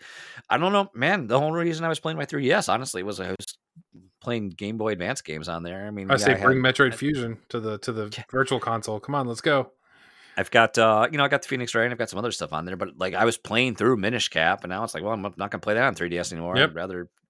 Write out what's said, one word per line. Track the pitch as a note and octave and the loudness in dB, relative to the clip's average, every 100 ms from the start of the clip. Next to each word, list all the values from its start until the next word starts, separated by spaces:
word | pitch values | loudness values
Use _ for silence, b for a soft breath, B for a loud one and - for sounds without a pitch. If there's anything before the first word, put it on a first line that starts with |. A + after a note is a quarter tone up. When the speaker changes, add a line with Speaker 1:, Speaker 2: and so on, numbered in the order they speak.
| B B B B - | B B B B 0
Speaker 1:
I | B2 | 2
don't | F3 | 4
know, | G3+ G3 | 2 0
man, | G#2+ C#3 G3+ A#2 | 0 0 0 2
the | B2 | 2
whole | D3+ | 2
reason | E3 E3+ D#3+ E3 | 0 -2 -2 -2
I | |
was | D#3 | -4
playing | D#3+ D#3+ | -4 -6
my | C#3+ | -4
three | D3 | -2
D | C3+ | 2
S, | F#3+ - | 2 2
honestly, | G#2 C3 - | 0 -2 -6
was | F#2+ G2 | -6 -6
I | F2+ | -6
was | F#2+ - - _ - _ G2+ F#2 _ | -6 -10 -16 _ -20 _ -20 -20 _
playing | - A#2 G2+ | -6 -4 -4
Game | E2 G#2 A2 | -6 -8 -2
Boy | G#2+ | -2
Advance | G2+ F2+ C#3 | -2 -4 -6
games | - D#2 D#2 | -8 -8 -6
on | E2+ | -6
there. | E2+ F#2+ G2+ | -6 -8 -8
I | |
mean, | G#2 F#2+ | -8 0
Speaker 2:
I | C3+ | 2
Speaker 1:
yeah, | |
Speaker 2:
say | C#3 | 4
Speaker 1:
I | B2+ | 4
Speaker 2:
bring | G2+ C3 | 4 4
Speaker 1:
had, | B2+ B2+ | 4 4
Speaker 2:
Metroid | C3+ | 2
Speaker 1:
I | A#2 | 2
Speaker 2:
Fusion | C#3 D3 A#2 A2+ _ | -2 -2 -4 -8 _
to | A#2+ | -6
the, | A2 G#2+ | -6 -6
to | - | -6
the | A2+ G#2+ G#2 | -6 -6 -10
Speaker 1:
Yeah. | - | -4
Speaker 2:
virtual | B2+ C3 B2+ | 0 2 0
console. | A2+ A#2 G#2+ G#2+ | 0 -2 -2 -6
Come | - C#3+ | -4 -2
on, | B2+ | -2
let's | A2+ | -2
go. | - C#3+ B2+ _ b b b b b - | 2 2 2 _ b b b b b -6
Speaker 1:
I've | F#2+ | 2
got, | A#2+ A2+ - | 6 6 6
uh, | A2 G#2+ A#2+ | 6 6 4
you | D3+ | 2
know, | |
I | C#3 | 2
got | C#3 | 0
the | - | -2
Phoenix | C3 A#2+ | -6 -2
Wright, | A#2+ A#2 | 0 0
and | |
I've | A#2+ | 0
got | A2+ | -4
some | F#2 | -4
other | A#2 | -4
stuff | G2+ D#2+ | -4 -6
on | D#2 F2 | -6 -6
there, | F#2 | -6
but, | F#2+ D#2 | -8 -4
like, | F#2 | -4
I | F2+ | 2
was | A2+ A2+ | 2 2
playing | - A2 B2+ G#2+ | 0 0 2 2
through | A#2 B2 | 2 4
Minish | G2 A#2 - | 2 0 0
Cap, | D#2+ E2 G2 F2+ | 2 2 2 -2
and | |
now | F#2 | -6
it's | A2 | -6
like, | - | -6
well, | G2 | -4
I'm | A2 | -4
not | G2 F#2 | -6 -6
gonna | G2 G#2 | -8 -6
play | - G#2+ | -2 2
that | C3 | 2
on | E2+ | 0
three | F2 | -4
D | F2 | -4
S | F2 | -4
anymore. | E2+ E2+ F#2+ | -6 -2 0
Speaker 2:
Yep. | D3+ | 0
Speaker 1:
I'd | D#2 | 0
rather | F#2 F2+ F2 _ _ | -8 -8 -10 _ _